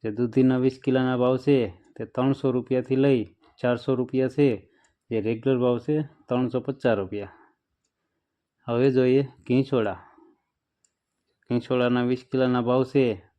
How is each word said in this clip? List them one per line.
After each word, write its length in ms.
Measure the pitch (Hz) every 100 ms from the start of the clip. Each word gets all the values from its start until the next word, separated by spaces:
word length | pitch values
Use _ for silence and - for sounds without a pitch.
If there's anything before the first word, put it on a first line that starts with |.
જે 40 | 113 107
દૂધીના 460 | 120 120 131 127
વીસ 120 | 131 131
કિલોના 360 | - 131 127 127
ભાવ 140 | 123 127
છે 120 | 143 139 107 90 _
તે 80 | - 110
ત્રણસો 320 | - 131 139 139 123
રૂપિયાથી 460 | 123 127 127 135 139
લઈ 160 | 131 104 _ _ _
ચારસો 300 | 123 120 -
રૂપિયા 340 | 127 120 127 131
છે, 200 | 127 143 104 - _ _ _ _
જે 60 | 113
રેગ્યુલર 380 | 104 113 127 131
ભાવ 160 | 123 120
છે 180 | 120 151 147 _ _
ત્રણસો 300 | 123 127 127
પચાસ 360 | - 127 123 107
રૂપિયા. 380 | 95 104 98 - _ _ _ _ _ _ _ _ _ _ _ _ -
હવે 220 | 120 135
જોઈએ 300 | 127 127 131 139 - -
ઘીંચોળા. 540 | 127 135 131 107 92 - _ _ _ _ _ _ _ _ _ _ _ _ _ _
ઘીંચોળાના 540 | 120 117 127 123 123
વીસ 180 | 123 127
કિલોના 380 | - 131 127 123
ભાવ 200 | 120 127
છે 200 | 127 143 127 98 _